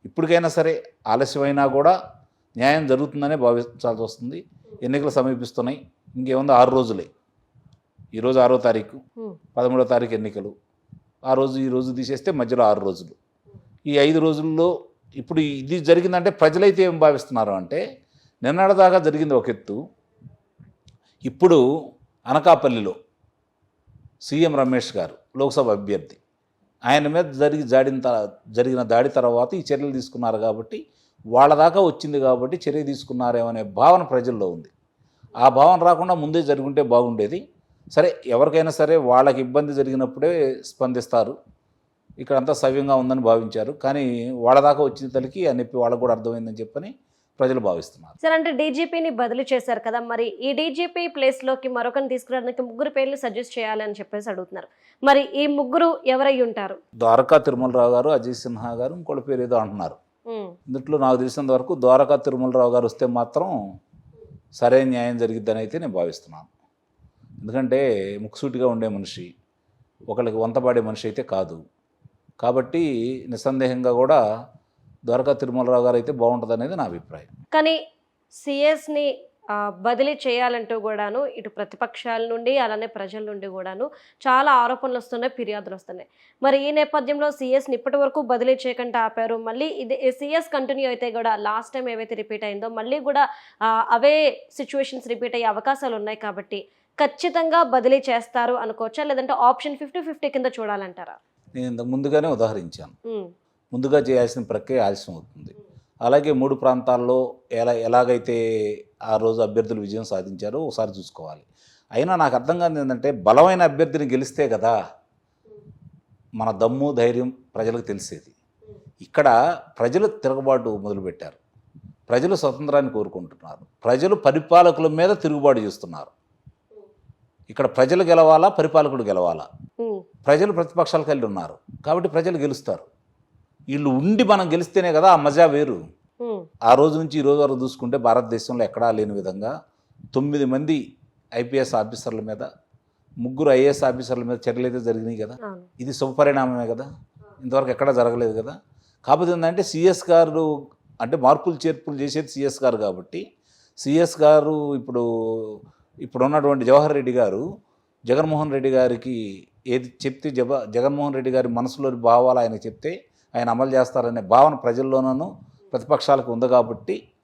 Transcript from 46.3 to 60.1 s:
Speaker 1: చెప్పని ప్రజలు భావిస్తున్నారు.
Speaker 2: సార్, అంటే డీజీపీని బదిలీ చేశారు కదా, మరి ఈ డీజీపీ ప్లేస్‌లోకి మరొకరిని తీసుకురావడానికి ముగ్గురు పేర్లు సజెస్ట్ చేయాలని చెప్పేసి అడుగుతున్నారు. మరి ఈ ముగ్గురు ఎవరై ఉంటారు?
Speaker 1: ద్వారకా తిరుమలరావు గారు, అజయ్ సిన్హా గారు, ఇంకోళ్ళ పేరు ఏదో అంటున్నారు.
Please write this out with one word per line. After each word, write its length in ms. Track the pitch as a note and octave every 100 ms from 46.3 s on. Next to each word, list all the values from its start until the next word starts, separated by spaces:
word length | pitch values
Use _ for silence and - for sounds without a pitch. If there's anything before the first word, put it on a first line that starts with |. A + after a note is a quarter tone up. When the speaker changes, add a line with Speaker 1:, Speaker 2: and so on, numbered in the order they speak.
| A#2 A2+ A2
Speaker 1:
చెప్పని 280 | A2 - G3+ C4+ _ _ _ _
ప్రజలు 200 | C3 B2+ G#2
భావిస్తున్నారు. 500 | E2+ - _ - -
Speaker 2:
సార్, 120 | D#4+ D#4+
అంటే 140 | E4 C4+
డీజీపీని 500 | D#4 C4+ E4 E4 D#4+ A#3
బదిలీ 240 | A#3+ B3 C4
చేశారు 300 | B3+ - A3 A3+
కదా, 120 | A#3 A#3
మరి 160 | A3+ A#3 - C4
ఈ 60 | C#4
డీజీపీ 440 | D#4+ C#4 F4 F4 E4+ C#4+
ప్లేస్‌లోకి 520 | C4 C4 C4 C4 C4 B3
మరొకరిని 340 | A#3+ C4+ C4+
తీసుకురావడానికి 480 | B3+ - B3+ A#3+ B3 B3
ముగ్గురు 220 | A3+ D4 C#4
పేర్లు 220 | C4+ C#4
సజెస్ట్ 300 | C4 G#3 A#3+ B3
చేయాలని 400 | G#3+ G#3+ G#3+ G#3
చెప్పేసి 280 | F#3+ G#3 G#3+
అడుగుతున్నారు. 360 | F#3 F#3 F#3+ - _ _ _ C4+
మరి 140 | C#4 C4+ C#4
ఈ 20 | D4 C#4+
ముగ్గురు 300 | B3+ D#4+ E4 D#4+ B3+
ఎవరై 220 | C4 C4+ C4 A#3
ఉంటారు? 320 | G#3+ G3 G3 _ A2+
Speaker 1:
ద్వారకా 360 | A2+ A#2 B2+ D#3 C#3
తిరుమలరావు 440 | B2+ B2+ B2 A#2+ B2
గారు, 140 | C#3 C#3+
అజయ్ 220 | A#2 A#2+
సిన్హా 300 | B2+ A2+ A#2+ A#2
గారు, 140 | B2+ F3
ఇంకోళ్ళ 220 | D#3+ C#3+ C#3
పేరు 160 | B2+ A#2+
ఏదో 100 | A#2+
అంటున్నారు. 320 | G#2+ G2+ E2 - _